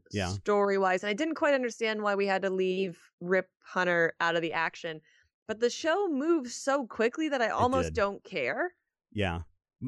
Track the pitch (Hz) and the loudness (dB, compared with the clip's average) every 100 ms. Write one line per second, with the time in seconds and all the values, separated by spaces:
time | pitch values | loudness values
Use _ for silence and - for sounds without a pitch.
0 | - 104 87 98 - 208 202 196 190 185 | -8 -4 -2 -2 2 4 4 4 2 2
1 | 208 208 320 302 302 269 240 - 220 214 | 0 -2 -2 0 2 2 0 -2 -2 0
2 | 208 202 196 190 190 190 185 185 190 165 | 0 0 2 0 0 0 0 0 -2 -6
3 | - _ 175 185 185 _ - 190 180 170 | -18 _ 0 0 0 _ -6 -2 2 4
4 | 165 - 170 170 165 165 165 - 170 156 | 2 2 0 0 0 -2 -4 -4 -10 -10
5 | - _ _ _ - 214 233 - 320 370 | -16 _ _ _ -10 -2 -2 0 0 0
6 | 392 262 320 330 247 - - 285 226 - | 0 0 2 0 -2 -6 -2 0 -2 0
7 | 226 320 311 277 214 113 247 262 - 214 | 0 0 -2 0 0 2 2 2 0 0
8 | 196 98 - 175 123 170 349 - _ _ | -2 -2 -8 -4 -2 -2 -4 -6 _ _
9 | _ 104 95 85 - _ _ _ | _ -2 -2 -2 -8 _ _ _